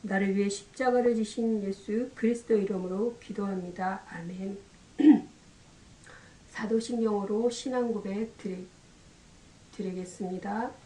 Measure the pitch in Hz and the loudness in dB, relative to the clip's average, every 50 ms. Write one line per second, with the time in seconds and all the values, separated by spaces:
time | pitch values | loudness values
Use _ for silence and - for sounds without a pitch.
0 | - 190 190 190 202 196 190 202 202 202 202 - - - - - 254 254 247 247 | -4 0 0 2 2 2 2 2 2 0 0 -6 -12 -18 -6 0 2 4 4 6
1 | 240 240 233 220 220 214 - - 226 226 220 208 202 196 196 - - - 208 226 | 4 4 4 2 0 -2 -2 -2 0 0 0 0 -2 -4 -6 -6 -6 -4 -2 -2
2 | 254 262 - - - 226 240 233 - - 226 208 190 202 202 180 180 180 185 196 | -2 -4 -4 0 0 0 0 0 0 2 2 2 2 0 -2 -4 -4 -4 -2 -2
3 | 226 240 233 - - - - 214 202 196 190 185 175 175 175 - 185 190 196 196 | -2 -2 -4 -6 -14 -10 -6 -6 -4 -4 -4 -6 -6 -8 -8 -4 -4 -4 -4 -6
4 | - - 175 170 170 175 185 185 190 196 196 - - - - - - - - - | -12 -14 -14 -12 -12 -10 -10 -8 -8 -8 -8 -10 -14 -20 -20 -20 -20 -18 0 6
5 | 277 311 254 - - - - - - - - - - - - - - - - - | 10 10 10 8 6 -6 -18 -20 -20 -20 -20 -20 -20 -20 -20 -20 -20 -20 -20 -20
6 | - - - - - - - - - - - - 220 202 226 226 226 - 240 226 | -20 -20 -20 -20 -20 -20 -20 -20 -20 -16 -10 -8 -2 0 0 0 0 0 -2 0
7 | 226 220 208 202 196 196 208 220 240 240 233 - - 269 254 247 240 233 214 202 | 0 0 0 0 -2 -2 -2 0 0 0 -2 -2 -6 -2 0 0 0 0 -2 -4
8 | - 196 196 208 226 226 - - - 196 185 185 185 - - - - - - - | -4 -4 -4 -4 -6 -6 -8 -10 -8 -8 -8 -8 -12 -16 -20 -20 -20 -20 -20 -20
9 | - - - - - - - - - - - - - - - - 196 185 180 185 | -20 -20 -20 -20 -20 -20 -20 -20 -20 -20 -20 -20 -20 -18 -10 -8 -6 -6 -6 -6
10 | 180 175 - - 196 180 185 180 - 196 202 220 247 285 - - - | -8 -10 -10 -8 -8 -6 -6 -6 -6 -6 -4 -4 -4 -6 -8 -14 -20